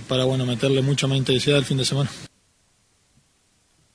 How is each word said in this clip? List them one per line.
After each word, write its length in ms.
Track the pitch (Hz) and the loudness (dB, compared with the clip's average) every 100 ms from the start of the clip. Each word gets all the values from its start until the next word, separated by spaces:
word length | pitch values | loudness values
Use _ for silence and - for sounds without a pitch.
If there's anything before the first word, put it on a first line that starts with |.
| - | -4
para, 160 | 131 | 0
bueno, 220 | 131 131 123 | 0 0 -2
meterle 340 | 120 135 135 | 0 0 2
mucha 240 | 131 143 135 | 2 0 0
más 120 | 135 | 0
intensidad 400 | 127 127 147 143 | 2 0 2 2
el 60 | 127 | 2
fin 120 | 135 | -2
de 80 | 123 | 0
semana. 240 | 135 143 - - _ _ _ _ _ _ _ _ _ _ _ _ _ _ _ _ | 0 -2 -6 -20 _ _ _ _ _ _ _ _ _ _ _ _ _ _ _ _